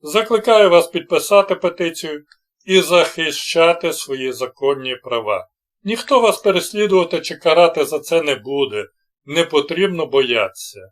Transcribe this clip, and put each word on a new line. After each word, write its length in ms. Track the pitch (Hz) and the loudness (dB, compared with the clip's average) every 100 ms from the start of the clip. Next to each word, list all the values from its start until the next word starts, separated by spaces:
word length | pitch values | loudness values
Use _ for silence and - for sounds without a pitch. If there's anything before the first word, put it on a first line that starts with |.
Закликаю 680 | 151 185 220 226 214 220 202 | -2 -2 0 -2 4 6 8
вас 180 | 175 165 | 6 2
підписати 640 | 175 - 165 - 202 196 | -6 -2 -4 2 2 2
петицію 720 | 180 180 170 170 165 160 147 _ _ _ _ - | 0 -4 -2 -6 -6 -10 -12 _ _ _ _ 0
і 140 | 190 | 2
захищати 1120 | 185 180 160 - 160 147 - 165 165 170 170 | 4 2 2 -2 -6 -6 -4 2 4 2 -2
свої 400 | 156 - 135 131 | -6 -8 -8 -6
законні 640 | 123 127 _ 135 135 131 127 | -6 -10 _ -2 -2 -6 -10
права. 520 | 123 120 107 98 - _ _ _ | -6 -6 -4 -6 -6 _ _ _
Ніхто 360 | 196 226 - 269 | -8 -8 0 2
вас 180 | 226 - | 2 0
переслідувати 800 | 208 180 170 208 208 185 170 165 | 0 0 -2 -4 0 2 0 -4
чи 160 | - - | -8 -4
карати 480 | 170 160 170 165 | 2 4 4 4
за 160 | 143 151 | -2 -4
це 220 | - 165 | -2 -2
не 120 | 151 | 0
буде, 500 | 131 110 139 135 104 101 _ _ _ | -4 -4 -4 -4 -4 -10 _ _ _
не 200 | - 151 | -8 -4
потрібно 640 | 170 151 143 165 196 175 156 | 0 0 -2 -2 -2 -2 -2
боятися. 720 | 139 127 117 98 - - 104 92 | 0 0 0 -2 -6 -18 -18 -20